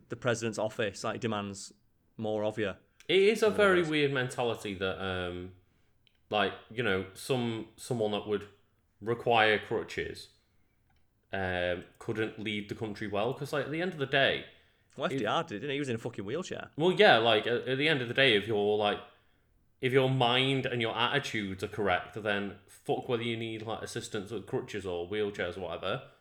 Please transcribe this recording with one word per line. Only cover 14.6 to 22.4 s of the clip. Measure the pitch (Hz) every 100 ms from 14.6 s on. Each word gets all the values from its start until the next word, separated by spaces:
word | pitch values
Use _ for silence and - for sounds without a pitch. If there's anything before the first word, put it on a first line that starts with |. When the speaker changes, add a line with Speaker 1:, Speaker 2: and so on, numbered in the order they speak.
| _ _ _ -
Speaker 1:
Well, | 156
Speaker 2:
if |
Speaker 1:
F | 139
D | 107
R | 143
did, | 160 101
didn't | 139
he? | 139
He |
was | 143
in |
a | 113
fucking | 123 -
wheelchair. | 98 147 190 - - -
Speaker 2:
Well, | 170
yeah, | 185 208 120
like, | 117 107 107
at, | 120 123
at | 135
the | 151
end | 147
of | 120
the |
day, | 120 135
if | 107 98
you're, | 107 104 107
like, | 104 98 - _ _ _ _ _ _ _
if | 131
your | 131 131
mind | 131 120 127 135 135 113
and | 123
your | 113 104
attitudes | 117 135 139 113 98 95
are | 104
correct, | - 101 90 - -
then | 104 101